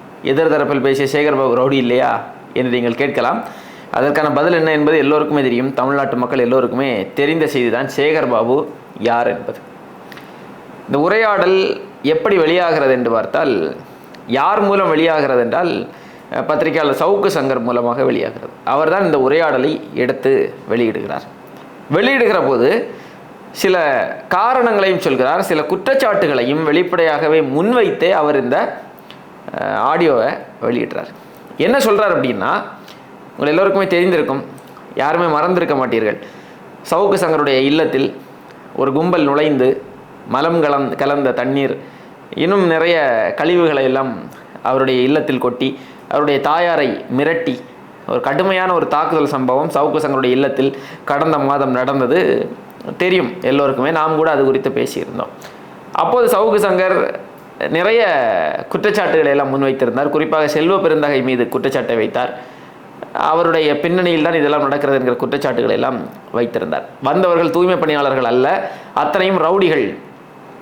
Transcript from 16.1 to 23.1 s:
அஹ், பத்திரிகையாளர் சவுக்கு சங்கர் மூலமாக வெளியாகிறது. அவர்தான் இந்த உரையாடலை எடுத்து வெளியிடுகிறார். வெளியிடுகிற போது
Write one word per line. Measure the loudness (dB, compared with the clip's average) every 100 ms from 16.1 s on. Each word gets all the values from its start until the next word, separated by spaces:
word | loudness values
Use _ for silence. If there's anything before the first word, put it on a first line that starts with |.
| -20 -8
அஹ், | -6 -2
பத்திரிகையாளர் | 0 0 0 0 0
சவுக்கு | 2 2 0
சங்கர் | 0 0 -2
மூலமாக | 0 0 0 0
வெளியாகிறது. | 0 0 -4 -8 -14 -10
அவர்தான் | -2 0 2 2
இந்த | 2 2
உரையாடலை | 4 2 2 2 0 -2 -6
எடுத்து | -2 -2 0 2 2 0 -4 -4
வெளியிடுகிறார். | 0 0 -2 -6 -8 -10 -20 -20 -20 -20 -20 -2
வெளியிடுகிற | 0 2 2 2 2 2
போது | 2 2 2 -4 -12 -20